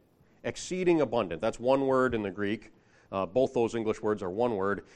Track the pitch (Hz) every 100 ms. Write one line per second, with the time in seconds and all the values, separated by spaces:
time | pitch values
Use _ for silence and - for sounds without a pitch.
0 | _ _ _ _ 117 - - 185 180 165
1 | 131 120 92 82 113 - 123 135 135 131
2 | 127 117 101 90 101 110 - _ _ _
3 | _ 98 92 107 131 123 113 117 107 107
4 | 107 107 95 95 123 104 98 95 -